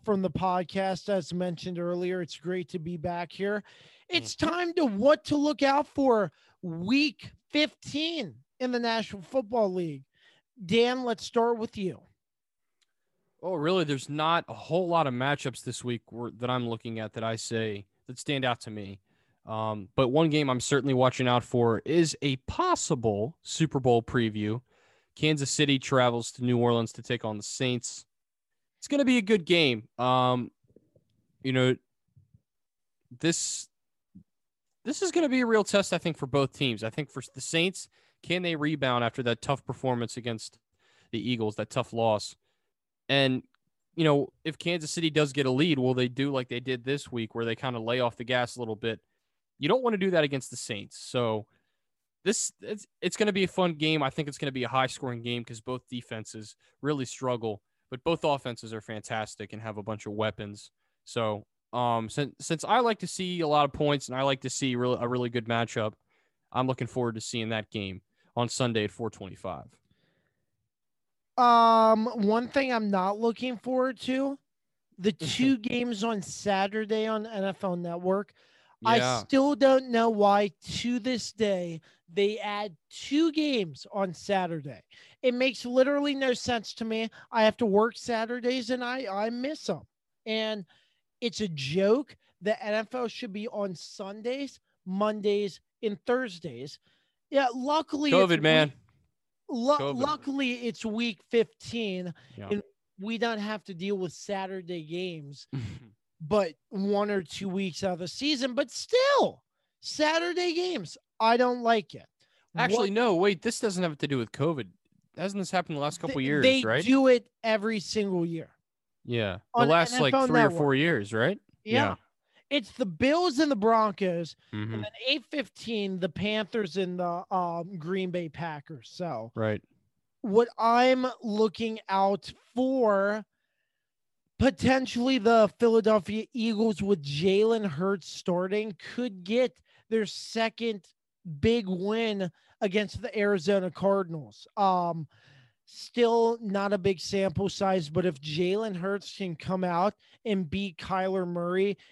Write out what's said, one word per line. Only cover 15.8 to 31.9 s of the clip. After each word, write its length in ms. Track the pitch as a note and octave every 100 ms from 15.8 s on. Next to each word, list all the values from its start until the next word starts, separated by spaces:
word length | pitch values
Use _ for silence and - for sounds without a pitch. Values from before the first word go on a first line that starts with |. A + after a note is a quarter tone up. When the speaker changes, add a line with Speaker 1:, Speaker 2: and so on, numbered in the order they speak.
Speaker 2:
week 180 | B2 A#2+ _
where, 200 | A2+ A#2+ G#2+
that 100 | B2
I'm 200 | B2+ A#2+
looking 320 | A2+ A#2+ A2+
at 120 | A2
that 100 | -
I 120 | A2+ A2+
say 480 | - A2+ A2 G2+ - _ -
that 120 | B2
stand 260 | - C#3+
out 160 | B2+ A#2+
to 80 | -
me. 300 | G#2+ G2 F#2+ _ _ _ _
Um, 440 | - A2 A2 G#2+ G2+ -
but 120 | B2+
one 220 | C#3+ E3
game 180 | D3+ C#3+
I'm 120 | B2
certainly 340 | - C#3+ C#3
watching 320 | B2+ B2+ - B2+
out 160 | B2
for 400 | - B2 A#2 A2+
is 320 | - E3 D#3+ -
a 140 | C#3+ C3 -
possible 880 | - F4+ E4+ - C#3 A2+ G2+ A2+ -
Super 380 | - - D#3+ C#3+
Bowl 200 | B2+ A#2+
preview. 600 | A2+ B2+ A2+ G#2+ G#2 A2+ - _ _ _ _ -
Kansas 340 | D3+ D#3 C3+
City 300 | - D3 C3+
travels 500 | - C3+ B2 A#2+ A#2
to 120 | -
New 140 | B2 A#2+
Orleans 340 | A#2+ A#2 A2+
to 100 | -
take 220 | - A#2+
on 140 | A2+ G#2+
the 40 |
Saints. 640 | - - C3 B2 - - - _ _ _ _ _ _ _
It's 80 | -
gonna 180 | C#4+
be 140 | C4 B3
a 40 |
good 220 | G3 G#3+
game. 440 | D3+ F3 D3 A2+ A2 -
Um, 540 | B2 B2+ B2+ B2+ A#2+ _ _ _ _ _ _ _ _ _
you 100 | C3
know, 220 | C3 B2+ B2+ _